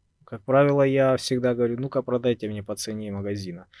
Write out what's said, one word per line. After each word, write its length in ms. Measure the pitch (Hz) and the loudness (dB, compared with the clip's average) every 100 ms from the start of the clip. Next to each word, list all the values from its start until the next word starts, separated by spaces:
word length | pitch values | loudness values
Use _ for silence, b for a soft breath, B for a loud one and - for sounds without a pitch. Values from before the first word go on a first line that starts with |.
| _ _ | _ _
Как 180 | _ 113 | _ -12
правило, 400 | - 135 143 143 | 2 4 6 4
я 340 | 135 135 135 127 | 4 4 4 2
всегда 360 | - 127 123 | 0 0 0
говорю: 220 | 120 120 120 | 0 0 -2
«Ну-ка, 220 | 135 131 | -4 -4
продайте 440 | 123 123 123 113 107 | -2 0 0 -2 -4
мне 160 | 104 | -8
по 120 | 104 104 | -8 -8
цене 360 | 107 107 107 | -8 -8 -8
магазина». 540 | 98 101 101 92 87 - B | -6 -6 -6 -8 -12 -18 B